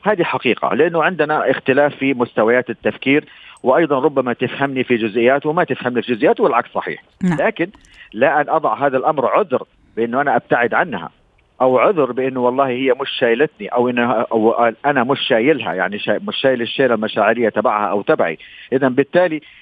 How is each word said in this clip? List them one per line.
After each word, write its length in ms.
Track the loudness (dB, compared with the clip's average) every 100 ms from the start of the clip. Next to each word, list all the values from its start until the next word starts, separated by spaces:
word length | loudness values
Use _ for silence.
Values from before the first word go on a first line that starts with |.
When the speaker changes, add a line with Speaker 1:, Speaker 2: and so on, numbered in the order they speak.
Speaker 1:
هذه 200 | -4 -2
حقيقة، 500 | -2 -2 -2 0 -2
لأنه 300 | 0 0 2
عندنا 480 | -2 0 -2 0 0
اختلاف 440 | -2 0 2 2 0
في 180 | -2
مستويات 560 | -2 -2 0 2 2 -2
التفكير، 560 | -4 -4 -4 0 0 -2 -20 -20 -6
وأيضًا 360 | 0 2 2 0
ربما 340 | 0 0 -2
تفهمني 500 | -2 -4 -4 -4 -2
في 140 | 0 0
جزئيات 480 | 0 2 2 2 0
وما 180 | -2
تفهمني 380 | -2 -2 -4 -4
في 140 | -4 0
جزئيات، 240 | 0 2
والعكس 300 | 2 0 -2
صحيح. 300 | -6 -8 -10 _ -6
Speaker 2:
نعم. 140 | -4 0
Speaker 1:
لكن 300 | -2 -2 -8 -8 _ -20 -12
لا 280 | 0 2 2
أن 80 | 0
أضع 380 | 0 0 0 0
هذا 100 | 0
الأمر 280 | 0 0 2
عذر 380 | 0 0 -4 -6 _ _ -6
بأنه 240 | -2 0
أنا 140 | 0 0
أبتعد 380 | 0 0 0
عنها، 360 | 0 -2 -4 -10 _ _ _ _ 0
أو 160 | 2 4
عذر 340 | 2 2 0
بأنه 280 | 0 -4 0
والله 280 | 0 0 -2
هي 260 | 0 0 0
مش 80 | -2 -2
شايلتني، 480 | 0 2 0 -4 -6
أو 220 | -2 0
إنها، 360 | 0 0 0 0
أو 220 | 2 2 2 0 0 -2
أنا 180 | 0
مش 160 | 0 -2
شايلها، 540 | 0 2 2 0 -2
يعني 260 | -4 -4 -4
شا-، 220 | -4 -4 -4
مش 80 | -2
شايل 200 | 0 0
الشيلة 340 | -4 0 0 0
المشاعرية 540 | -2 0 2 2 0
تبعها 420 | 0 0 0 -2
أو 100 | -2
تبعي. 360 | 0 0 0 -4 -14 -20 -4
إذن 160 | 0 0
بالتالي 520 | 0 0 2 0 -2 -10 -20